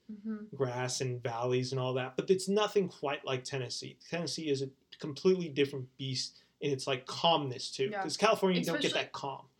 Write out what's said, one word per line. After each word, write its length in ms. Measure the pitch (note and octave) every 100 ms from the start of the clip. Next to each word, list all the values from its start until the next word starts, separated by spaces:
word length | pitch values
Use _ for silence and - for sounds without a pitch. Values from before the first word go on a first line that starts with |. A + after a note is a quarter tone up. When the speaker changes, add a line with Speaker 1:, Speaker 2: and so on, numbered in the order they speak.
| -
Speaker 1:
Mm-hmm. 440 | G#3 G#3+ G#3+ - C3
Speaker 2:
grass 460 | C3 B2 B2+ -
and 200 | C3 B2
valleys 500 | A#2+ A#2 B2 B2+ B2+
and 80 | C3
all 140 | B2+
that, 220 | B2+ B2+ -
but 140 | -
it's 180 | F#3 F#3+
nothing 400 | G3+ G#3 G#3 F3+
quite 340 | - C#3 D3 C#3
like 180 | C3
Tennessee. 540 | C3 C#3 A#2+ - C3 - -
Tennessee 400 | E3+ D#3 - D#3
is 120 | C3+
a 80 | C3+ - _ -
completely 500 | D#3 C3+ F#3+ F#3 E3
different 460 | C3+ C#3 C#3 B2+ -
beast 460 | C3+ B2+ - - _ _
in 100 | D3
its, 160 | C3+ -
like, 180 | C3 -
calmness 680 | - E3+ D#3 C#3 A#2+ -
too, 180 | - C3+
Speaker 1:
Yeah. 120 | G#3
Speaker 2:
'cause 140 | F#3 -
California, 420 | G#3+ G#3 F#3+ F3+
you 60 | -
don't 100 | D4
get 60 | E3
Speaker 1:
Especially 160 | D#3 -
Speaker 2:
that 60 |
calm. 340 | - C#3 C3+ - _